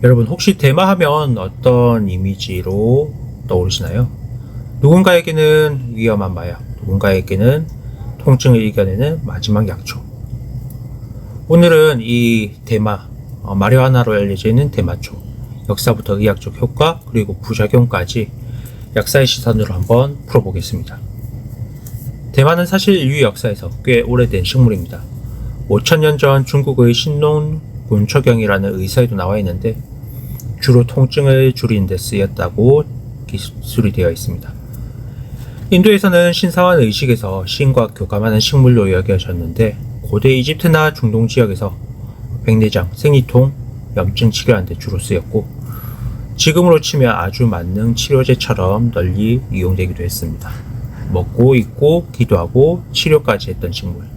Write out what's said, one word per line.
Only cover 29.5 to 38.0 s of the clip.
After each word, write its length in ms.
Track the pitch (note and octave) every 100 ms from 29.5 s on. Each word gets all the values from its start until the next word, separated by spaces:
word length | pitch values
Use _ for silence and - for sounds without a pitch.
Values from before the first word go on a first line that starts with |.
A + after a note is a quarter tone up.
| F2+ A2+ A2 - - - - - - - -
주로 260 | - B2 A#2+
통증을 680 | - C3 D3 C#3 C3 C3
줄이는 340 | B2+ A#2 A2 F#2+
데 80 | F#2
쓰였다고 880 | - G#2 F#2+ - F2+ - A#2 C#3+ D3 - - - -
기술이 640 | - - - - - G#2
되어 220 | F#2+ F2
있습니다. 400 | E2 - F2 - - - - - - - - - - - - -
인도에서는 600 | F#3 G3+ G3+ G3+ F3 F3
신성한 460 | E3+ F#3 E3+ F3+ F3
의식에서 640 | A#2 G2+ C3+ A#2 G#2 F#2+
신과 440 | F#2 - C#3 B2+ A2
교감하는 500 | -